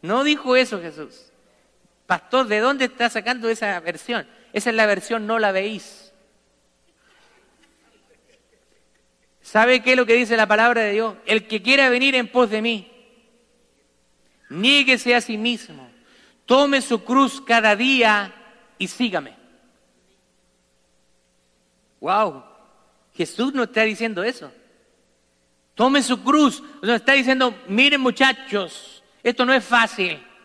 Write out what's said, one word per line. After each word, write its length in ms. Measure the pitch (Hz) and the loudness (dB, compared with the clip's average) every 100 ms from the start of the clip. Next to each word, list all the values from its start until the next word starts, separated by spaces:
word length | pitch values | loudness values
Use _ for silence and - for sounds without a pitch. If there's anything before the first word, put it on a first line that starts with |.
No 200 | 160 226 | -2 -2
dijo 320 | 285 294 262 254 | 0 -2 0 0
eso 240 | 254 202 | 2 -4
Jesús. 520 | 170 151 143 - _ _ _ _ _ _ _ _ _ | -12 -16 -18 -20 _ _ _ _ _ _ _ _ _
Pastor, 400 | 180 - 254 247 | -6 -2 -2 0
¿de 140 | 214 | 0
dónde 260 | 240 277 254 | 0 0 -4
está 240 | - 233 | -2 -4
sacando 400 | 233 214 247 226 | -4 -6 -6 -4
esa 300 | 226 214 180 | -4 -4 -6
versión? 480 | 165 170 - 233 156 _ _ | -8 -10 -6 -8 -8 _ _
Esa 160 | 208 220 | -6 -4
es 60 | 220 | 0
la 100 | 214 | 2
versión 400 | 202 - 226 214 | 0 -2 -6 -4
no 140 | 226 | -2
la 120 | 214 | 0
veís. 520 | 190 202 214 - - - _ _ _ _ _ _ _ _ _ _ _ _ _ _ _ _ _ _ _ _ _ _ _ _ _ _ _ _ _ _ _ _ _ | -2 -6 -10 -16 -20 -20 _ _ _ _ _ _ _ _ _ _ _ _ _ _ _ _ _ _ _ _ _ _ _ _ _ _ _ _ _ _ _ _ _
¿Sabe 400 | - 214 226 254 | -4 2 4 4
qué 100 | 254 | 4
es 60 | 254 | 2
lo 80 | 240 | 4
que 80 | |
dice 220 | 233 233 226 | 2 2 0
la 100 | 214 | 2
palabra 360 | 214 233 233 | 4 4 2
de 100 | 214 | 0
Dios? 240 | 208 226 196 - | -2 -4 -6 -2
"El 220 | 214 214 | -2 -2
que 140 | 214 | -6
quiera 280 | 190 277 269 | 0 2 4
venir 260 | 247 269 262 | 2 0 0
en 120 | 233 | -2
pos 220 | 247 240 | 0 0
de 120 | 214 | 0
mí, 300 | 226 220 180 - _ _ _ _ _ _ _ _ _ _ _ _ _ _ _ | -4 -6 -10 -20 _ _ _ _ _ _ _ _ _ _ _ _ _ _ _
niéguese 680 | 147 226 285 262 254 240 240 | -4 0 2 2 0 2 0
a 60 | |
sí 160 | 226 220 | 0 -6
mismo, 520 | 226 240 - 147 131 _ _ _ _ _ - | -4 -6 -10 -20 -20 _ _ _ _ _ 0
tome 360 | 262 285 269 | 2 4 0
su 240 | 254 226 - | 0 -4 0
cruz 340 | 254 269 - | 2 2 -2
cada 340 | - 233 220 | 0 2 2
día 600 | 208 254 269 226 208 196 - - _ _ _ | 2 2 2 2 2 -2 -14 -20 _ _ _
y 100 | 185 | -12
sígame". 500 | - 247 180 135 - _ _ _ _ _ _ _ _ _ _ _ _ _ _ _ _ _ _ _ _ _ _ _ _ _ _ | -4 -4 -4 -8 -20 _ _ _ _ _ _ _ _ _ _ _ _ _ _ _ _ _ _ _ _ _ _ _ _ _ _
Wow, 420 | 147 196 214 135 - _ _ _ _ _ _ _ | -2 0 0 -4 -20 _ _ _ _ _ _ _
Jesús 380 | 165 - 254 | -8 -4 -4
no 100 | 269 | -2
está 200 | 240 220 | -2 0
diciendo 380 | 220 208 226 196 | -2 -2 -6 -4
eso. 300 | 208 247 143 - _ _ _ _ _ _ _ _ _ _ _ - | -6 -8 -14 -20 _ _ _ _ _ _ _ _ _ _ _ 0
Tome 280 | 247 277 | 2 2
su 180 | 262 247 | 0 -4
cruz, 400 | 208 294 285 - - - | 2 4 4 0 -16 -10
nos 160 | 202 233 | -2 -2
está 160 | - | 2
diciendo, 420 | 277 254 262 254 220 - | 2 2 0 0 -2 -6
"Miren, 320 | 196 277 285 | 0 2 2
muchachos, 1000 | 254 - 262 254 - 202 175 - - - _ _ | 0 2 0 0 -6 -6 -6 -12 -20 -20 _ _
esto 220 | - 247 247 | -4 0 2
no 80 | |
es 100 | 262 | 2
fácil. 580 | 202 240 226 - 185 151 - _ | 2 0 0 -2 -6 -6 -16 _